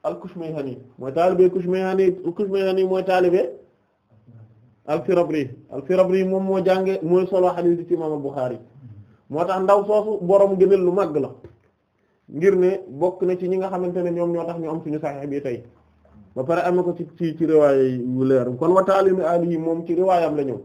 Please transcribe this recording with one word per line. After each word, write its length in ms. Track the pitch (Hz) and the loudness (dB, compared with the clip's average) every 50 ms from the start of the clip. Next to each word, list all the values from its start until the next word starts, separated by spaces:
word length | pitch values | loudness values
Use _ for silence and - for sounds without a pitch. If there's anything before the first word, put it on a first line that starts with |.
| - | -6
Al-Kushmayhani, 720 | 151 175 175 - 180 - 185 165 160 160 151 139 131 123 - - - _ | -6 -8 -8 -12 -16 -12 -10 -10 -8 -8 -8 -8 -8 -10 -14 -18 -20 _
mooy 140 | - 123 135 | -12 -10 -6
taalibe 380 | 135 160 170 185 185 180 185 180 | 0 2 2 2 4 4 4 4
Kushmayhani, 540 | 180 190 175 175 185 185 190 185 190 190 190 180 175 180 - 170 170 | 4 0 -2 -2 -2 -2 -2 -2 0 2 2 2 2 0 -6 -8 -4
Kushmayhani 500 | - 208 190 190 196 190 190 185 190 190 | -4 -4 -2 -2 -2 0 0 0 0 0
mooy 160 | 185 185 185 180 | 0 0 -2 0
taalibe 480 | 190 185 185 180 175 175 196 - - - - - _ _ _ _ _ _ _ _ _ _ _ _ - - - - _ _ _ _ _ _ _ _ | 2 2 2 4 4 2 2 0 -2 -6 -14 -20 _ _ _ _ _ _ _ _ _ _ _ _ -20 -20 -20 -20 _ _ _ _ _ _ _ _
Al-Firabri, 600 | - 151 165 - - 180 175 175 143 139 151 139 131 - - - _ - | -4 -4 -2 0 0 2 2 2 0 -2 -4 -4 -6 -10 -18 -20 _ -14
Al-Firabri 500 | 135 143 - 180 185 185 180 185 190 190 | -12 -4 0 2 2 2 2 2 0 0
moom 200 | 185 190 190 190 | 0 -2 -2 -2
moo 160 | 190 190 190 180 | 0 -2 0 2
jànge, 360 | 185 185 190 190 190 190 190 160 | 2 2 2 0 -2 -2 -4 0
mooy 240 | 160 175 180 185 | 2 2 2 2
solo 220 | 180 196 185 180 180 | 2 2 2 2 2
hadith 360 | 180 175 175 170 170 170 170 | 0 0 0 0 0 0 -2
ci 60 | 170 175 | -4 -4
Imam 180 | 165 165 156 151 | -4 -2 -4 -4
Al-Bukhari. 440 | 139 139 139 139 143 127 123 117 113 - - _ - 131 113 104 104 - _ - _ _ _ | -4 -6 -6 -6 -4 -4 -6 -6 -10 -14 -20 _ -20 -20 -20 -20 -20 -20 _ -20 _ _ _
Moo 160 | 131 156 175 | -4 -4 -2
tax 160 | 185 185 190 190 | -2 -2 0 4
ndaw 220 | 190 202 208 196 | 6 4 4 4
soosu 320 | 208 208 214 208 214 214 - 180 | 2 2 2 2 0 -4 -4 2
borom 320 | 175 196 196 196 196 196 185 | 4 6 6 6 4 6 4
gënal 220 | 185 190 196 190 180 | 6 6 6 4 4
lu 80 | 180 | 2
màgg 240 | 175 202 190 165 147 | 2 0 -2 0 -2
la, 120 | 147 131 123 - - - - _ _ _ _ _ _ _ _ _ _ _ _ _ _ _ - - | -2 -4 -4 -8 -18 -20 -20 _ _ _ _ _ _ _ _ _ _ _ _ _ _ _ -14 -6
ngir 220 | 143 170 196 190 | 0 2 2 4
ne 260 | 185 180 180 190 190 - - | 4 2 2 0 -2 -8 -14
bokk 320 | 127 139 165 185 185 - 190 | -6 -2 -2 -2 -2 -2 -2
na 140 | 180 185 | -2 -2
ci 100 | 180 185 | -2 -2
ñi 100 | 175 190 | -4 -2
nga 120 | 190 190 190 | -2 -4 -4
xamante 320 | 190 180 180 180 175 185 175 | -4 -4 -6 -4 -4 -4 -4
ne 80 | 175 | -4
ñoom 200 | 170 175 175 175 170 | -2 -2 -2 -2 -2
ñoo 100 | 170 170 | -4 -4
tax 120 | 170 170 170 | -6 -8 -8
ñu 100 | 160 156 | -6 -6
am 120 | 160 165 165 | -8 -8 -6
suñu 160 | 156 147 151 | -8 -8 -6
Sahih 260 | 156 147 139 139 139 147 | -6 -8 -8 -8 -8 -8
bi 120 | 139 143 | -8 -6
tey, 220 | 143 135 120 120 120 - _ _ _ _ _ _ _ _ _ - 104 _ _ | -6 -6 -8 -8 -12 -18 _ _ _ _ _ _ _ _ _ -20 -20 _ _
ba 80 | 127 131 | -8 -4
pare 180 | 139 165 175 170 | -2 -2 0 0
amee 160 | 180 180 180 175 | 0 0 0 0
ko 100 | 175 170 | -2 -4
ci, 100 | 170 165 170 - | -6 -10 -14 -8
ci, 200 | - 175 165 151 | -6 -6 -6 -4
ci 80 | 165 165 | -2 0
riwaaya 360 | 151 160 151 147 143 139 135 | 2 4 4 6 6 4 4
yu 420 | 131 131 127 123 120 127 127 131 131 | 2 0 0 -4 -6 -4 -2 0 2
leer. 220 | 131 135 127 123 123 123 123 | 2 2 2 2 -2 -4 -2
Kon 120 | 160 165 185 | 0 2 4
wa 100 | 190 185 | 4 4
ta'limi 400 | 196 190 190 190 190 185 185 165 | 4 2 2 4 2 2 2 0
ahlihi 340 | 160 175 175 170 175 170 | 0 0 0 0 -2 -2
moom 280 | 160 165 165 165 165 175 | -2 -2 -2 -4 -4 -4
ci 100 | 180 170 | -4 -2
riwaayam 400 | 170 185 185 185 175 165 151 151 | 0 2 2 2 2 2 0 -2
la 80 | 147 139 | -2 -4
ñëw. 160 | 135 117 101 | -4 -6 -8